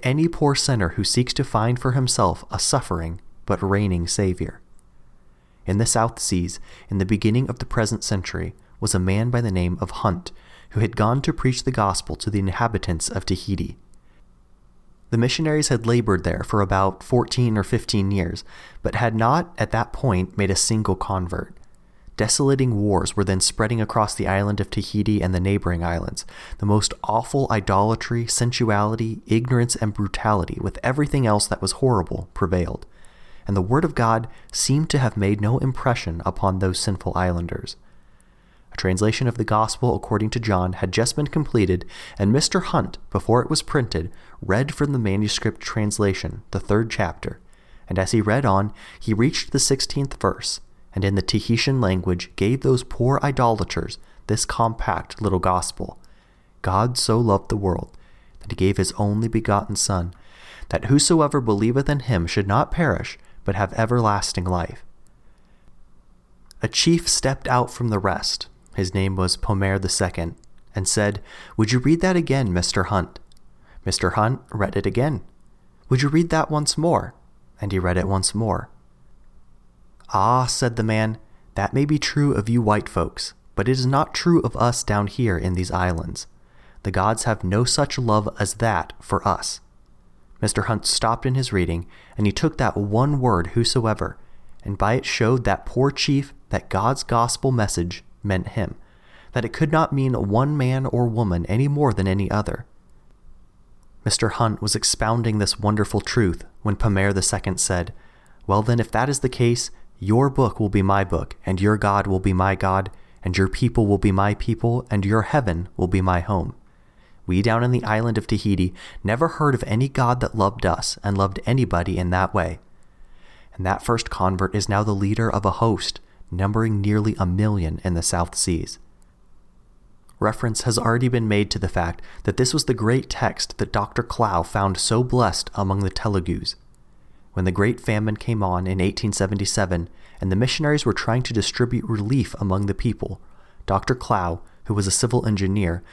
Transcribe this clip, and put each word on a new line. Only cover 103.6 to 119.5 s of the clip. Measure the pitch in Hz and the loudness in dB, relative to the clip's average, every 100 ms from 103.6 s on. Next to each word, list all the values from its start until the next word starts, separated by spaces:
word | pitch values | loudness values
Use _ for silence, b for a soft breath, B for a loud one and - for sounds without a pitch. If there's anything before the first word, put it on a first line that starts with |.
| - - - - | -20 -20 -20 -10
Mister | 113 - 110 | -4 0 0
Hunt | - 117 104 | 2 0 0
was | 104 | -2
expounding | 104 - - 110 117 113 107 | -2 0 0 0 2 0 0
this | 101 - | 0 0
wonderful | 104 107 101 104 | 0 2 0 -2
truth | - - 98 - - - | 0 2 2 0 -8 -6
when | 107 101 | -4 0
Pomer | 113 95 98 | 2 2 2
the | 95 | 2
second | - 98 - 92 | 0 -2 -2 -2
said, | - 90 87 b b b b b - | 0 0 -2 b b b b b 0
"Well | 101 | 2
then, | 110 120 | 2 0
if | 117 | 2
that | 110 131 | 0 0
is | 139 | 0
the | 127 | -2
case, | - 120 120 - b b - | 2 2 2 -4 b b -6
your | 95 113 139 | 2 4 4
book | 135 120 - | 2 0 0
will | 104 | 0
be | 101 | 2
my | 98 98 | 2 2
book, | 92 85 - - | 2 -2 -4 -8
and | - 92 | -4 0
your | 101 107 | 2 4
God | 104 101 98 | 2 2 2
will | 95 | 0
be | 98 | 2
my | 92 95 | 2 2
God, | 95 95 95 92 b b b | 2 2 0 -2 b b b
and | 90 90 | -4 0
your | 95 | 0
people | - 123 120 104 | 2 0 2 4
will | 101 | 4
be | 107 | 4
my | 95 101 | 2 2
people, | 104 - 110 117 120 - | 0 -2 -2 0 -2 -2
and | 104 | -2
your | 98 110 | 2 2
heaven | 104 151 113 82 90 - | 2 0 0 -2 -4 -4
will | 92 | 0
be | 95 | 2
my | 92 90 | 2 0
home. | 82 98 82 - b b b b b b - | 0 -2 -2 -8 b b b b b b -2
We | 92 | 2
down | 113 113 | 2 2
in | 123 | 2
the | 123 | 0
island | 104 110 117 110 | 0 0 0 -2
of | - | -2
Tahiti | 104 107 92 90 B B B | -2 0 0 0 B B B
never | 98 117 165 | -4 0 0
heard | - 147 | 0 0